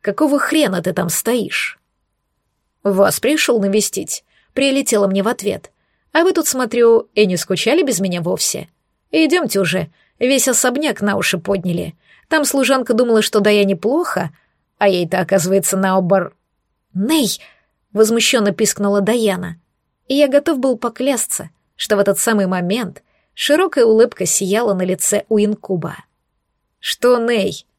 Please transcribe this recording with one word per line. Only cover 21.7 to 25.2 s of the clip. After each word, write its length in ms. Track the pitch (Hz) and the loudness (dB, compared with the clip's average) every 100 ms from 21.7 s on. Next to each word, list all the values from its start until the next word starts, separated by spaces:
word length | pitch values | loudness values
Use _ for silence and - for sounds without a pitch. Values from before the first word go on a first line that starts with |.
что 200 | - - | -12 -2
в 40 | 208 | 2
этот 200 | 202 196 | 2 0
самый 280 | - 214 190 | 0 0 0
момент 560 | 185 175 226 214 - _ _ _ | -2 -2 -2 -4 -12 _ _ _
широкая 520 | - - 302 381 - | -8 0 2 2 2
улыбка 400 | 233 220 240 - | 4 4 2 0
сияла 480 | 180 - 190 208 233 | -4 -2 0 0 0
на 100 | 190 | -2
лице 420 | 185 190 - 208 | -2 -2 -2 -2